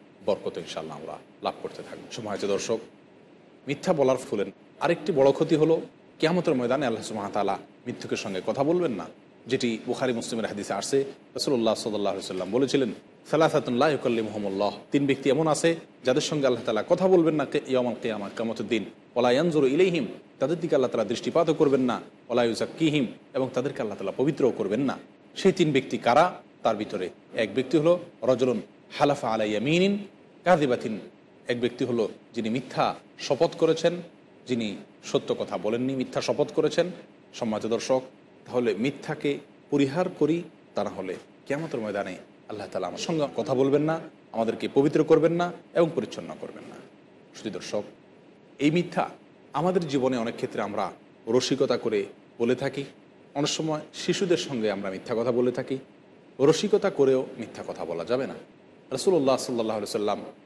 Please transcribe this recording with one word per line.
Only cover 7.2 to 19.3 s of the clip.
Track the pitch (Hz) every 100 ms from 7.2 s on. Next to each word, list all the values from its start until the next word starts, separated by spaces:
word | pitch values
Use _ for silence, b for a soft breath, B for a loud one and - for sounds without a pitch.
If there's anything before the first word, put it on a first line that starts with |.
| 101 104
ওয়া |
তাআলা | 98 95 - - 123
মিথ্যুকের | 113 117 113
সঙ্গে | 110 92 113
কথা | 117
বলবেন | 139 180 165
না, | 98 80 - - - 117
যেটি | 123 123 110 123
বুখারী | 117 127
মুসলিমের | 117 - 113 -
হাদিসে | 104 95
আসছে। | 98 - 139 139 - -
রাসূলুল্লাহ | 123 - 123 113
সাল্লাল্লাহু | 104 120 104 101 95
আলাইহি | -
ওয়াসাল্লাম | 92 90
বলেছিলেন, | 120 135 139 120 - - - -
"সালাসাতুন | 151 160 156 123
লা | 123 151
ইউকাল্লিমুহুমুল্লাহ", | 135 127 113 107 107 101 95 101 - -
তিন | 175 139
ব্যক্তি | 135 143
এমন | 135 160
আছে | 147 165 165 - -
যাদের | 127 135
সঙ্গে | - 151 131
আল্লাহ | 120
তাআলা | 120 107 101
কথা | 175 185
বলবেন | 185 160
না | 151
কে-, | 139 147 135
ইয়াউমাল | 127 123 -
কিয়ামা, | 117 104 98
কিয়ামতের | - 113 110 107
দিন, | 113
"ওয়ালা | 95 - - 120 123